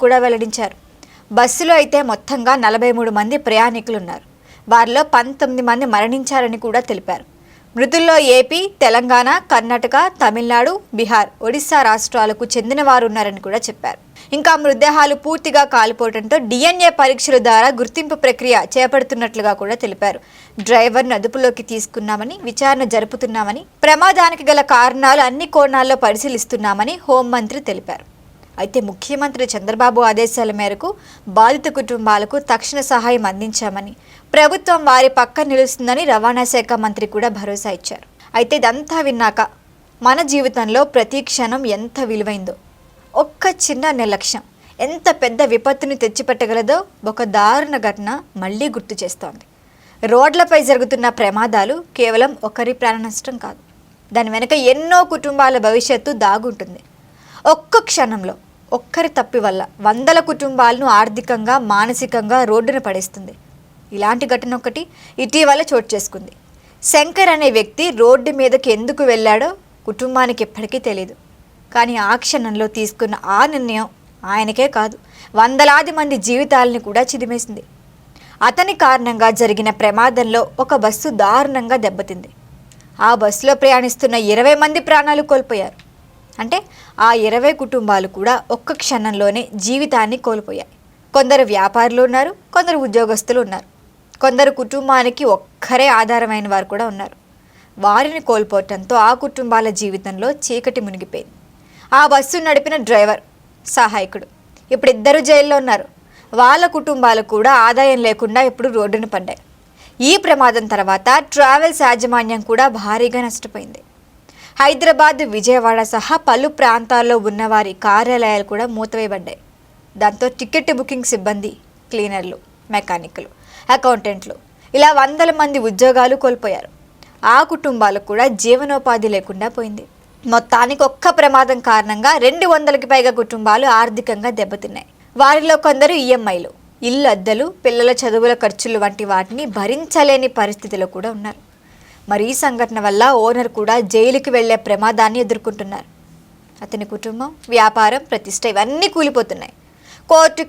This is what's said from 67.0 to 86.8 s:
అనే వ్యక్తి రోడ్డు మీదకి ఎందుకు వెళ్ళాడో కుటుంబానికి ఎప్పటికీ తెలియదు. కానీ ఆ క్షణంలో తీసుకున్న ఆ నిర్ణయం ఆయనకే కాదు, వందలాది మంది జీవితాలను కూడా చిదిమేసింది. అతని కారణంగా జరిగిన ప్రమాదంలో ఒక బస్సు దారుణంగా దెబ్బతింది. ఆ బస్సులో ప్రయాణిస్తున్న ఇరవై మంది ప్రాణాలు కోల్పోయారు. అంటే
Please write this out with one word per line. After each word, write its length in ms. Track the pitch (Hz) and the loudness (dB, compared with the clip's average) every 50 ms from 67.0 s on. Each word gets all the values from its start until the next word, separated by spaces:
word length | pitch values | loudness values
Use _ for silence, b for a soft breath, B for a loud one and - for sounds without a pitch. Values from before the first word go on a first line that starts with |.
| 294 339 339 392 381 349 320 | 2 0 0 2 2 2 2
అనే 160 | 311 294 262 220 | 2 2 2 2
వ్యక్తి 280 | 220 208 214 - - 330 349 247 220 | 2 0 -2 -4 -4 -4 -2 0 4
రోడ్డు 300 | 233 240 262 262 240 302 294 269 | 4 6 4 4 2 -2 0 0
మీదకి 300 | 262 247 254 262 - 262 220 | 2 2 2 2 2 0 -2
ఎందుకు 280 | 214 233 247 285 - 285 254 | 0 -2 -4 -4 0 0 0
వెళ్ళాడో 380 | 226 220 220 220 214 226 269 339 392 - _ _ _ _ _ 220 | 2 2 2 2 2 2 0 -4 -6 -8 _ _ _ _ _ -12
కుటుంబానికి 540 | 208 - 254 254 254 262 254 240 240 240 220 | -8 -8 -6 -4 -2 -2 -2 -2 -2 -4 -6
ఎప్పటికీ 320 | 214 - 214 214 202 269 254 - | -8 -8 -12 -10 -8 -8 -6 -6
తెలియదు. 280 | 240 202 190 185 185 - - _ _ _ _ _ _ _ _ _ - - | -6 -6 -6 -8 -12 -14 -20 _ _ _ _ _ _ _ _ _ -4 -2
కానీ 180 | 240 233 240 240 226 202 202 | -2 -2 -2 -2 -2 -2 0
ఆ 20 | 233 240 - | -2 -2 -2
క్షణంలో 420 | - - 269 233 220 214 208 220 214 214 226 | -4 -4 -4 -4 -4 -4 -4 -4 -4 -4 -6
తీసుకున్న 360 | 214 214 - - 226 208 214 - - 185 196 | -6 -6 -6 -6 -6 -6 -6 -6 -4 0 2
ఆ 20 | 208 269 302 311 | 2 2 2 0
నిర్ణయం 340 | 269 247 233 220 214 220 - _ _ _ _ _ _ - 185 202 | -4 -6 -6 -6 -6 -6 -8 _ _ _ _ _ _ -8 -6 -4
ఆయనకే 340 | 220 220 220 214 247 269 285 277 | -4 -4 -2 -2 0 0 0 0
కాదు, 220 | 226 214 214 214 - _ B B B B B B 214 | -2 -4 -4 -6 -14 _ B B B B B B 2
వందలాది 540 | 226 247 269 277 294 294 285 302 311 339 320 311 | 2 4 4 4 6 6 6 4 4 0 -2 -4
మంది 180 | 302 294 277 214 185 | -2 -2 -4 -4 -2
జీవితాలను 540 | 226 240 262 285 277 277 254 247 247 240 233 - 240 | -2 -2 -2 0 2 4 4 4 2 0 -4 -6 -4
కూడా 120 | 202 233 254 254 | -2 -2 -2 -2
చిదిమేసింది. 520 | - 233 247 226 240 233 - - 208 - - _ _ _ _ _ _ _ _ _ _ b b b b b 214 | -4 -8 -8 -8 -8 -8 -10 -12 -14 -16 -18 _ _ _ _ _ _ _ _ _ _ b b b b b 0
అతని 260 | 240 - 339 359 392 392 - 320 | 0 2 0 -2 -2 0 2 4
కారణంగా 460 | 262 262 254 240 233 226 214 226 226 220 - | 4 4 2 0 -2 0 2 2 2 4 2
జరిగిన 280 | 233 214 208 214 214 214 208 - | 0 0 0 -2 -2 -4 -2 0
ప్రమాదంలో 600 | 220 208 208 220 233 262 233 247 240 220 220 233 - - - - 262 | 0 0 2 2 2 2 2 0 0 0 0 -2 -2 -2 -4 -6 -2
ఒక 120 | - 294 254 208 | 0 0 0 0
బస్సు 240 | 214 208 - - 311 226 202 196 | 0 -2 -4 -6 -4 -2 0 2
దారుణంగా 540 | 202 220 262 285 277 262 262 233 233 262 247 220 | 2 2 2 2 0 -4 -6 -4 -2 -2 -2 -2
దెబ్బతింది. 440 | - 190 190 190 - 185 180 185 - _ _ - - - - - - b b b b b b 208 | -4 -6 -6 -10 -12 -12 -16 -18 -20 _ _ -20 -20 -20 -20 -20 -20 b b b b b b 2
ఆ 40 | 226 233 - 214 | 2 2 2 2
బస్సులో 320 | 208 208 - 254 269 277 277 269 | 0 -2 0 0 0 2 4 4
ప్రయాణిస్తున్న 520 | 269 262 254 254 247 - - 285 240 233 233 214 208 214 | 4 4 4 2 -2 -4 -2 -2 -2 0 0 0 0 2
ఇరవై 220 | 226 247 285 294 294 302 | 4 4 4 4 4 2
మంది 160 | 302 311 339 - 311 | 0 0 0 0 2
ప్రాణాలు 340 | 311 294 285 302 294 294 302 294 | 2 2 2 2 0 0 0 2
కోల్పోయారు. 460 | 285 262 269 - 233 196 190 - - - - _ _ _ _ _ _ _ _ _ _ - | 0 0 0 -2 -6 -6 -6 -8 -12 -18 -20 _ _ _ _ _ _ _ _ _ _ -10
అంటే 160 | 220 233 330 392 - - b b | -6 -4 -4 -4 -4 -8 b b